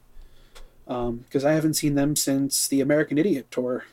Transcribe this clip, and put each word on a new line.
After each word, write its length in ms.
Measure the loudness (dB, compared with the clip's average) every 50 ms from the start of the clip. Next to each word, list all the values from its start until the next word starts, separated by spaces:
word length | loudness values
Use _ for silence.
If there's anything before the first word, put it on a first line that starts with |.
| -20 -20 -20 -20 -20 -20 -20 -20 -20 -20 -20 -20 -20 -20 -20 -20 -10
Um, 380 | -8 -6 -4 -2 -4 -4 -6 -10 -4
'cause 120 | -4 0 2
I 80 | 2 2
haven't 200 | 2 2 0 0
seen 200 | 0 0 0 2
them 200 | 2 2 2 0
since 520 | 0 0 0 0 0 0 0 0 -2 -2
the 140 | 0 2 2
American 360 | 2 4 2 2 2 2 2
Idiot 300 | 2 2 2 0 0 -2 -6
tour, 360 | -4 -4 -2 -2 -4 -6 -8 -12